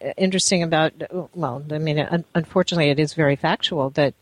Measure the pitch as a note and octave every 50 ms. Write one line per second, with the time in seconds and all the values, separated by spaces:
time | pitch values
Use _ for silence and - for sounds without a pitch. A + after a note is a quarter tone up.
0 | - C3+ - - F#3+ F#3 F#3 F#3 - - F#3+ F3 E3+ E3 E3 D#3 D#3+ D#3 - D#3
1 | D#3 - - F3+ E3 - - F3 D#3+ - B2 C#3 D3 D3+ D3+ D#3 D#3 D#3 D3+ D3+
2 | D3 - E3+ E3+ E3 - _ F3 D#3 - - F#3+ F3+ - F3+ E3+ D3+ D3 C#3 C#3+
3 | D#3 D3 - D#3+ D#3 C#3 C#3+ - - D#3+ F#3+ - - - F#3 D3+ C3 C3+ C#3+ D#3
4 | D3 C3 - _